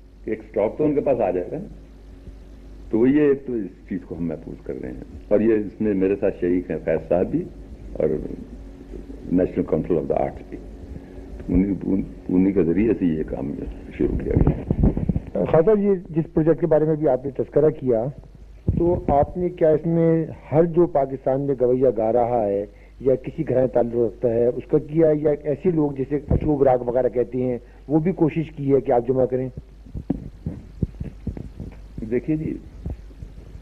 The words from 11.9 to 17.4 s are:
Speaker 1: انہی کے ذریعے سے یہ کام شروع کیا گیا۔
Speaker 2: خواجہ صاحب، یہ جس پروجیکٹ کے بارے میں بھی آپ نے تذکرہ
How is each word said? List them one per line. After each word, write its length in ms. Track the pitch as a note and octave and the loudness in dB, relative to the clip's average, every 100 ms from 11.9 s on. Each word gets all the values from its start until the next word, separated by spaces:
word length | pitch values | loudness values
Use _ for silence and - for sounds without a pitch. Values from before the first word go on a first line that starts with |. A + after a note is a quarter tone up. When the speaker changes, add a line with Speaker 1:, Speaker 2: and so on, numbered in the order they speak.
| G2 - - - | -2 -4 -8 0
Speaker 1:
انہی 220 | F#2 F#2+ | 2 4
کے 120 | F#2+ | 4
ذریعے 300 | E2 E2+ A2+ G2 | 2 2 2 2
سے 60 | F2+ | 0
یہ 180 | D#2+ D2+ | 0 -4
کام 240 | C2+ C#2 C2+ - - - - | -6 -6 -6 -8 -10 -10 -2
شروع 200 | C#2 - | -2 0
کیا 100 | - | 0
گیا۔ 300 | - - - - - - - - - - | 4 4 2 0 2 4 4 0 -2 -2
Speaker 2:
خواجہ 320 | - - D#3 E3 | -2 4 4 6
صاحب، 140 | G#3+ | 4
یہ 120 | G3+ F#3+ F#3 | 4 0 -2
جس 240 | D#3 D#3 | -4 0
پروجیکٹ 260 | - D#3 C#3+ | 2 2 2
کے 80 | E3 | 4
بارے 180 | D3+ D#3 | 4 4
میں 100 | D3+ | 2
بھی 140 | D#3 | 2
آپ 160 | B2+ C3+ | 2 -2
نے 60 | |
تذکرہ 320 | B2+ | -4